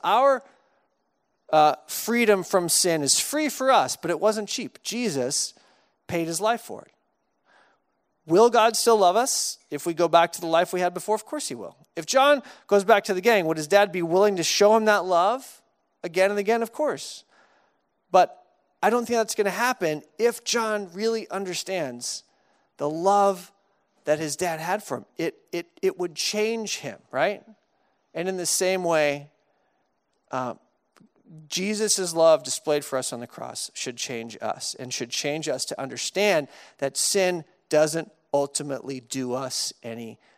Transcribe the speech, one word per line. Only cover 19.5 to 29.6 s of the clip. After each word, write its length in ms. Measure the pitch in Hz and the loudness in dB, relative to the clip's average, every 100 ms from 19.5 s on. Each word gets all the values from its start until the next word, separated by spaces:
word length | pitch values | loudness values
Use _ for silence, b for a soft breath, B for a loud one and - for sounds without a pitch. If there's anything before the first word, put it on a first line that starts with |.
| 180 247 247 165 151 - - | 0 -2 0 -4 -4 -8 -2
if 280 | 233 - - | 0 0 -4
John 440 | 240 220 208 185 | -2 -2 -4 -6
really 360 | 180 226 226 - | -4 -2 -2 -6
understands 920 | 196 190 165 - 190 135 120 123 - - _ _ _ _ - | -8 -6 -8 -6 -6 -6 -8 -10 -10 -14 _ _ _ _ -8
the 120 | 147 | -6
love 640 | 160 185 202 196 185 - _ _ _ _ _ - | -2 2 4 2 0 -10 _ _ _ _ _ -2
that 140 | 151 | -2
his 180 | 156 143 | -2 -4
dad 240 | 175 160 | -4 -4
had 200 | 165 208 | -4 -4
for 180 | - 120 | -4 -10
him. 60 | - - | -10 -6
It, 180 | 165 - _ | -6 -6 _
it, 160 | 170 - _ | -10 -10 _
it 180 | 190 170 | -4 -2
would 160 | 175 147 | -6 -4
change 640 | - 214 220 226 208 - | -4 -2 -2 -4 -6 -8
him, 220 | 139 98 _ | -10 -14 _
right? 320 | 127 175 202 - _ _ _ _ _ _ | -2 -2 -2 -14 _ _ _ _ _ _
And 160 | 165 185 | -6 -4
in 80 | 185 | -4
the 80 | 165 | -2
same 400 | - 185 185 175 | 0 0 0 2
way, 460 | 160 147 143 143 _ _ _ | 2 2 0 -10 _ _ _